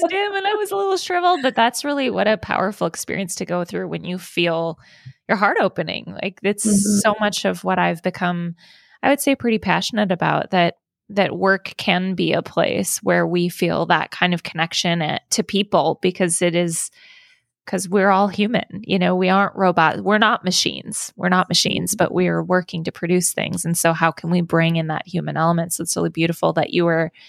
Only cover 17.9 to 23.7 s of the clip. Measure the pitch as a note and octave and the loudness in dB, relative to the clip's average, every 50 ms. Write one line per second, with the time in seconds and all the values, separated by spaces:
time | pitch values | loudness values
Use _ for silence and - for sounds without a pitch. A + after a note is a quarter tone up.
17.9 | F#3+ G#3 F#3+ G3+ F#3+ F#3+ G3+ G3+ F3+ - G#3 A3 B3 - - - - G3+ G#3+ - | 0 2 4 4 4 4 4 2 2 0 -2 0 0 -2 -2 -4 -10 -10 -4 -2
18.9 | F#3+ F#3+ F3+ F3+ F#3 F#3 F#3 F#3 F#3+ G3 G3+ - - - F#3+ F3+ F3 F3 D#3+ D#3+ | 0 2 2 2 2 2 2 4 4 4 2 2 0 0 2 2 4 4 4 2
19.9 | - - G3 F#3+ G#3 G#3+ A3+ G#3+ A#3+ - - F3+ F3 - - E3 D3 C3+ - - | 2 0 0 2 2 4 4 2 2 0 -2 -2 0 0 0 -2 -4 -6 -10 -10
20.9 | - - - - - - - F3+ F3+ F#3 - - - - - - - - F3 F3 | -10 -10 -10 -10 -10 -4 -2 0 2 2 2 2 2 0 0 0 0 -2 -2 -2
21.9 | - - F3+ - - F3 F#3 F3 E3+ E3 E3 E3+ F#3 F3+ F3 - - E3 D#3+ - | 0 0 0 0 0 0 0 2 0 0 0 0 0 0 0 -2 -6 -6 -6 -6
22.9 | - - - E3+ F3+ F3+ F3 - - - - - - F3 - E3 | -8 -6 -2 2 2 2 2 0 -2 -2 -4 -4 -4 -4 -2 -2